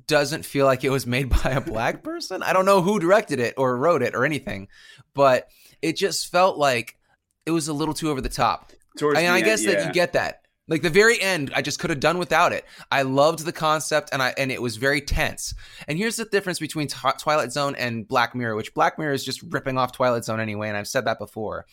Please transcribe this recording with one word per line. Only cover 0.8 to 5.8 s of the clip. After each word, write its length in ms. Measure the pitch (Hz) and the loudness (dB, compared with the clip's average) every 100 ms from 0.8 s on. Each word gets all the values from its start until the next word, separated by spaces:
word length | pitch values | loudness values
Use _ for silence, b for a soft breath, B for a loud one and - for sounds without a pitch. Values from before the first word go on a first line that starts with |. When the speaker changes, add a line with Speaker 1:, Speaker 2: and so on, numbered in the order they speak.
Speaker 1:
it 60 | 135 | 0
was 160 | 135 113 | -2 0
made 240 | 123 131 | -2 2
<laughs> 140 | - | 2
by 80 | 143 | 2
a 100 | 135 | -2
black 420 | 165 110 127 - | -2 -2 -2 -4
person. 400 | 311 339 - 180 | -8 -10 -10 -6
I 100 | - | 0
don't 120 | 180 190 | 2 4
know 160 | 196 | 4
who 180 | 175 214 | 4 2
directed 400 | 165 208 - 135 | 4 4 2 -2
it 140 | 117 - | -2 0
or 200 | 131 123 | 0 2
wrote 240 | 156 160 | 2 2
it 140 | 120 107 | 0 0
or 100 | 139 | -2
anything, 420 | 147 - 98 95 B B B B | -2 -6 -10 -12 B B B B
but 360 | 139 135 127 - b b b | 2 4 4 0 b b b